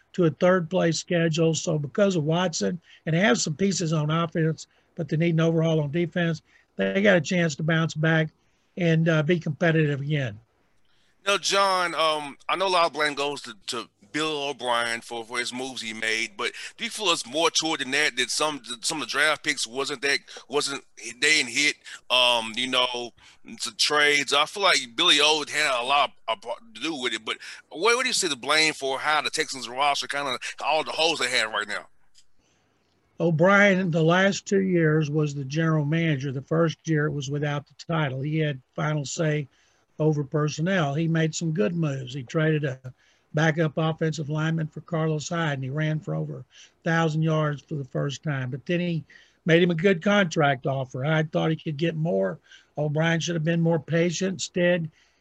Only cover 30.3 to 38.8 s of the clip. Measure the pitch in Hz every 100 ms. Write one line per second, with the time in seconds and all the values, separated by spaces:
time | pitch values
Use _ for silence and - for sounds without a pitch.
30.3 | 120 - - 120 156 147 143 165 139 123
31.3 | 127 110 107 104 98 - _ _ - -
32.3 | _ _ _ _ _ _ _ _ - 170
33.3 | 151 185 202 202 185 190 165 156 180 196
34.3 | 196 - 196 190 175 156 156 147 156 151
35.3 | 143 131 156 165 156 143 165 165 139 143
36.3 | 135 - 160 165 - 165 151 151 143 135
37.3 | 143 147 143 - - - 160 143 131 147
38.3 | 156 151 131 _ -